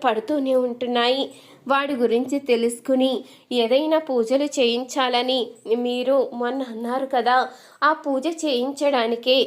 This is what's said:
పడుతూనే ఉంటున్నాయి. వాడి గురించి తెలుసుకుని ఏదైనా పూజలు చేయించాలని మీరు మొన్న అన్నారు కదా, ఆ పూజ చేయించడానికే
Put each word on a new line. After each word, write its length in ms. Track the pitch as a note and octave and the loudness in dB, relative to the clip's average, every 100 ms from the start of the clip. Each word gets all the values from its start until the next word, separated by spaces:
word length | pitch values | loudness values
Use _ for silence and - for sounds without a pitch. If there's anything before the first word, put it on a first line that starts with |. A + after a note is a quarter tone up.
పడుతూనే 520 | B3+ A3 A3 D4+ C4 B3+ B3 | 0 0 -2 -2 0 0 0
ఉంటున్నాయి. 580 | A#3+ B3 A#3+ A#3+ C4 C#4 - - - A#3 | -4 -2 0 2 0 -4 -10 -20 -16 -2
వాడి 280 | C#4 C#4+ B3+ | 0 0 0
గురించి 420 | A#3 A#3 C4 C#4+ | 2 2 0 -4
తెలుసుకుని 640 | C#4 A#3 A#3 A#3 - C4 C4 A#3+ - - _ | 0 0 0 -2 0 2 2 0 -8 -20 _
ఏదైనా 440 | B3 A3+ C4 D#4 D#4+ | -2 2 2 2 0
పూజలు 480 | D#4 B3+ A3+ C4+ D4 | 0 -2 0 0 0
చేయించాలని 880 | C#4+ A#3 A#3 B3+ C#4+ B3+ B3 B3+ C4 A3 - - A#3 | 2 2 0 -4 -2 0 0 0 -2 -4 -8 -4 -2
మీరు 360 | B3 B3 B3 C4+ A#3+ | 0 -2 0 2 0
మొన్న 280 | A#3+ A#3+ C4+ B3+ | -4 -4 -4 -6
అన్నారు 360 | A3+ A#3 B3+ C4+ B3+ | -8 -6 -4 -2 0
కదా, 200 | A3+ B3+ B3 - - - | 2 2 0 -8 -20 -2
ఆ 80 | D4 D#4 D4 | 0 0 -2
పూజ 200 | C4+ D4 E4 | -2 -2 -4
చేయించడానికే 920 | D#4 B3 C4 C#4 C#4+ C4 A3+ A#3 B3+ C4 | -2 -2 -2 0 0 2 0 0 2 2